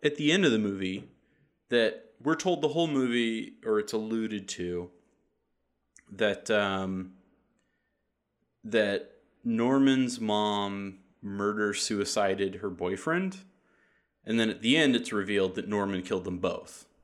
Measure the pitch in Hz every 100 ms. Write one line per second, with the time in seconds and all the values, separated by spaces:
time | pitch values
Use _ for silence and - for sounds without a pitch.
0 | 151 147 147 185 165 113 104 98 95 98
1 | - _ _ _ _ _ _ 120 110 -
2 | - - 135 160 185 165 151 160 165 139
3 | 127 120 117 113 107 - 113 107 104 113
4 | 110 113 110 104 95 - 87 87 87 -
5 | _ _ _ _ _ _ _ _ _ _
6 | _ 101 107 98 - 107 101 95 95 95
7 | 92 - _ _ _ _ _ _ _ _
8 | _ _ _ _ _ _ 110 110 104 101
9 | - - _ _ 120 113 120 135 135 131
10 | 127 123 107 104 104 104 101 98 98 98
11 | _ _ 101 101 101 104 104 101 - 104
12 | 98 107 101 95 98 95 101 90 90 95
13 | 156 170 190 190 - _ _ _ _ _
14 | _ _ - 113 110 92 110 156 147 117
15 | - 107 95 101 95 98 95 104 98 95
16 | 95 95 92 90 90 - - - - _